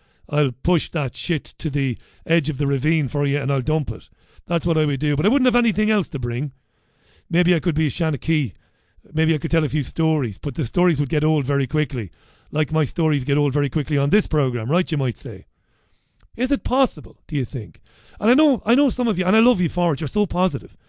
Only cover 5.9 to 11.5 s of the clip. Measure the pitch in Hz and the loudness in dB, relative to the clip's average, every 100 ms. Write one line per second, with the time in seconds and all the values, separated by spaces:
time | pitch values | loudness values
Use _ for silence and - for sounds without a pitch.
5.9 | 214 - 135 120 120 143 - _ _ _ | 0 -2 -4 -4 -4 -6 -8 _ _ _
6.9 | _ _ _ - 170 175 170 165 151 156 | _ _ _ -4 0 2 2 0 0 0
7.9 | - 165 151 - 160 127 - _ _ _ | 0 -2 -2 -2 0 -2 -6 _ _ _
8.9 | _ - 151 160 156 165 165 151 147 131 | _ -8 0 0 0 0 0 0 0 -2
9.9 | - 160 156 127 98 147 131 135 - 180 | 0 0 2 -2 -4 -8 -4 -4 2 2
10.9 | 143 143 151 151 156 131 | 2 0 0 2 0 0